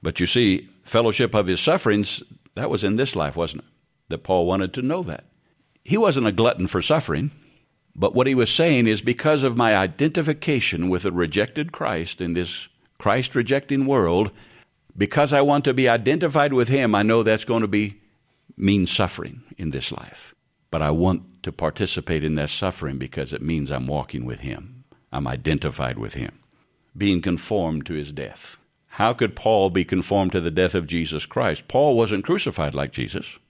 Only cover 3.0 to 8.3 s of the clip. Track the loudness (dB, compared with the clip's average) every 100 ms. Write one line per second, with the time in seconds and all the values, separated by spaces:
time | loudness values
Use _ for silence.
3 | -2 -2 -4 -2 -4 -6 -16 _ _ _
4 | _ -10 0 0 2 0 -2 -4 -4 -4
5 | -6 -10 -14 _ _ _ _ _ -2 2
6 | 4 4 0 2 2 2 0 -2 2 0
7 | 2 -2 -2 -6 _ _ _ _ _ -2
8 | 0 2 2